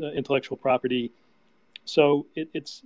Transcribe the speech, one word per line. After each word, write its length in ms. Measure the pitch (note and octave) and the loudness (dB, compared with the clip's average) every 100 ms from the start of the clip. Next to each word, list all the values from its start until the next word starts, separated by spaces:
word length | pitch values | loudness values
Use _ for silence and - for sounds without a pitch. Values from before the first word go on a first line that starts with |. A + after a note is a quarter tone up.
uh, 60 | D3+ | -6
intellectual 500 | C#3 C3 C3+ - C3 | -6 0 -2 -2 -4
property. 560 | C3+ B2+ B2+ B2 A#2 - _ _ _ _ _ - - | 0 0 2 -2 -2 -10 _ _ _ _ _ -20 0
So 400 | D#3+ D3 C#3+ - D#3+ | 4 4 4 -2 -10
it, 140 | D#3 | -8
it's, 280 | D#3 - - | -8 -10 -16